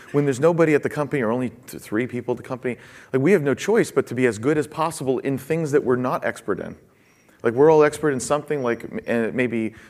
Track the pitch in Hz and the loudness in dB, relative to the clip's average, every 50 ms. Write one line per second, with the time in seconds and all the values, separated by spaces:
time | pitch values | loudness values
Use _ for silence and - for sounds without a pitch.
0 | - - - 147 143 139 127 120 151 170 170 165 165 156 147 135 - 131 - 151 | -12 -2 -2 0 0 0 0 2 2 2 4 4 4 4 4 2 2 -2 -4 -4
1 | 143 123 151 139 113 107 120 127 127 107 110 - - - - - - - 101 113 | -4 -4 -2 -2 0 0 -2 -2 -4 -6 -8 -12 -18 -18 -18 -18 -10 -4 -4 -2
2 | 127 123 123 123 120 127 120 - - - 131 120 - 127 113 - - - - - | -2 -2 -6 -6 -4 -4 -6 -6 -6 -10 -10 -8 -6 -8 -8 -8 -12 -20 -20 -20
3 | - - - 131 135 180 208 165 139 143 123 - - 196 226 220 143 - - 135 | -8 -4 -2 2 4 4 4 4 4 0 -2 0 0 0 2 2 0 2 0 -2
4 | - - 120 127 127 120 101 107 113 147 156 151 139 - - 160 156 165 156 - | -2 -2 0 2 2 2 2 0 0 0 0 0 -2 -2 -4 -4 -4 -4 -4 -4
5 | 139 131 127 - - 139 135 131 139 - 160 165 160 139 143 - - 123 123 123 | -4 -2 -2 -2 -2 -4 -4 -4 -4 -4 -4 -2 0 0 0 2 2 2 0 0
6 | 123 131 170 - - 113 - - - 104 92 - - 87 87 - _ _ _ _ | 0 -2 -2 -2 -4 -4 -6 -4 -4 -4 -4 -4 -6 -10 -14 -16 _ _ _ _
7 | _ _ _ _ _ _ _ _ - 117 113 127 147 160 156 151 147 151 151 - | _ _ _ _ _ _ _ _ -4 0 4 6 6 6 8 6 6 4 2 0
8 | 160 143 135 123 - - 143 151 147 - 151 139 123 117 113 113 - - - - | -2 -2 -2 -2 -2 -2 -2 -4 -2 -4 -4 -2 -2 -2 -4 -4 -6 -10 -10 -8
9 | - 87 117 117 113 101 80 131 127 113 117 113 110 104 - - - | -4 -2 -2 -2 -2 -2 -2 -2 -2 -2 -2 -4 -4 -6 -8 -12 -20